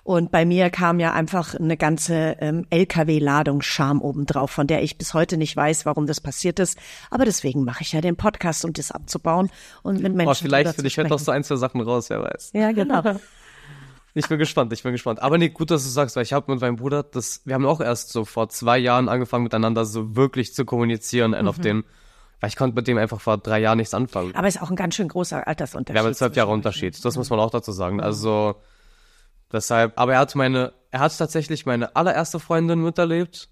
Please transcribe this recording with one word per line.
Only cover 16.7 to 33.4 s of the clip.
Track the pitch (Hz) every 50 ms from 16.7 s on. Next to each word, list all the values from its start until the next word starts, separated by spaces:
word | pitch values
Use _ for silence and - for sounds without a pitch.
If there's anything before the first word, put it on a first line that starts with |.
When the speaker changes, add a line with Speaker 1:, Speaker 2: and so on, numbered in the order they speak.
| 120
Speaker 2:
Bruder, | 113 123 139 143 147
das, | 143 - - 127 110 - - - _
wir | 135 135
haben | 131 135
auch | 139 156 156
erst | 143 120 120 - - -
so | - 120 110
vor | - - 113 110 -
zwei | - - 117 117 120
Jahren | 131 123 123 123 127 127 101
angefangen, | 117 127 123 - - 120 120
miteinander | 113 - 110 113 113 113 113 113
so | 107 107 117 110 110 107
wirklich | 123 135 135 - 131 113 -
zu | - - 131
kommunizieren, | - 127 120 117 117 117 110 - - - 123 117 110
einen | 110 - 107 -
auf | -
Speaker 1:
Mhm. | 160
Speaker 2:
den, | 175 107 107 110 - - _ - - - _ - - - _ _
weil | - 107
ich | -
konnte | - 135 131 113
mit | 123 117
dem | 131 120 110
einfach | 110 110 117 104
vor | - 117 107 101
drei | - - 110 107
Jahren | 110 110 113 113
nichts | 110 - -
anfangen. | 101 127 123 - 98 90 92 -
Speaker 1:
Aber | - 180 202
ist | 175 -
auch | 175 151
ein | 185
ganz | 180 190 170 -
schön | - 196 160
großer | - 180 180 - 160 143 - -
Altersunterschied | 156 - 151 - - - - - -
Speaker 2:
Wir | 110 110
haben | 113 131
zwölf | - 131 120 -
Jahre | 123 113 101
Speaker 1:
zwischen |
euch, |
ne? | 107 107 - 110 101 - 92 92
Speaker 2:
Unterschied, | - - -
das | 120 120
Speaker 1:
Mhm. | 127
Speaker 2:
muss | 120 -
man | 120 107
auch | 110 117
dazu | - 120 - -
sagen. | 98 92 92 87 98
Speaker 1:
Mhm. | 98
Speaker 2:
Also, | - 104 107 107 107 110 107 107 107 104 101 - - _ _ _ _ - _ _ _ _ _ _ _ _ _ _ _ _
deshalb, | - 110 - - 120 113 117 113 - -
aber | 123 123
er | 131 127
hat | 139 135 -
meine, | 143 135 131 131 127 127 127 - _ _ _
er | - 127
hat | 143 160 -
tatsächlich | - 165 151 - 165 147 156 156 147 -
meine | 135 123 120 120 - -
allererste | 139 170 185 - - 165 - - 165
Freundin | - - 170 165 165 165 170 165
miterlebt. | 160 170 165 - 175 170 165 170 180 170 - -